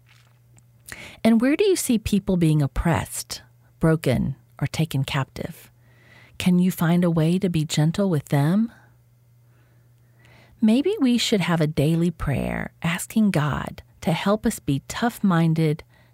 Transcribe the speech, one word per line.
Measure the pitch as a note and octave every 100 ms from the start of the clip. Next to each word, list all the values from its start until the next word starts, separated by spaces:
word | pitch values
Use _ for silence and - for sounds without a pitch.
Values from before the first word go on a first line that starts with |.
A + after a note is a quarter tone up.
| _ _ _ _ _ _ _ _ - - - -
And | A3+ A3+
where | B3+ D#4
do |
you | G#4 E4+
see | - A3
people | - G3 - F3+
being | D#3+ D#3
oppressed, | C#3 - E3+ A#2 - - - - - _ _ _
broken, | D#3+ D#3+ C#3+ - B2 C3+ _ -
or | C#3+
taken | - D#3 C3+
captive? | C3+ C#3+ C3 - - - - _ _ _ _ - - -
Can | F#3 F3+
you | F3+
find | - E3 F3
a | F3+
way | E3 D#3 F#3
to | G3
be | E3+
gentle | D3+ - D#3 E3+ G3
with | D3+ -
them? | D3 D3 G3+ A3+ - _ _ _ _ _ _ _ _ _ _ _ _ _ _ - - - _
Maybe | A3 B3 F4+ A4
we | C4 A#3+
should | - G3+
have | E3 E3
a | D3+
daily | D#3 D3 E3 F3
prayer | - - C3 - - - -
asking | E3 F3+ - A3+ G#3
God | D#3+ D3 - - - - _
to | -
help | E3 G3 G#3+
us | A#3 -
be | - C#3 -
tough-minded | - A#3 - G3 E3 E3 D#3+ D#3+ D3+ - _ _